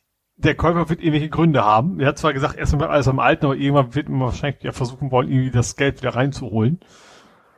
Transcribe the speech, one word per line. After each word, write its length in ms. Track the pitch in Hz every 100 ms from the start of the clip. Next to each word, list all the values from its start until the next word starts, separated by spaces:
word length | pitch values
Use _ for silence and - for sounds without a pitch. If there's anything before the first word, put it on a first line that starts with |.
| _ _ _ _
der 160 | 156
Käufer 340 | 147 160 170 156
wird 120 | 165
irgendwelche 280 | 160 147 156
Gründe 340 | 147 165 135
haben. 360 | 104 107 160 175
Er 80 | 139
hat 100 | 151
zwar 140 | 156
gesagt, 240 | 135 143 -
erstmal 220 | 139 143
bleibt 140 | 156
alles 140 | 151 131
am 100 | 131
Alten, 260 | 120 160
aber 120 | 147 135
irgendwann 380 | 139 143 123
wird 140 | 139 151
man 120 | 139
wahrscheinlich 420 | 127 - 143 -
ja 100 | 131
versuchen 380 | - 127 131 135
wollen, 180 | 127 135
irgendwie 200 | 135 127
das 260 | 120 117 -
Geld 240 | 139 -
wieder 140 | 123
reinzuholen. 640 | 113 139 135 110 110 110 175 _ - - - - _ _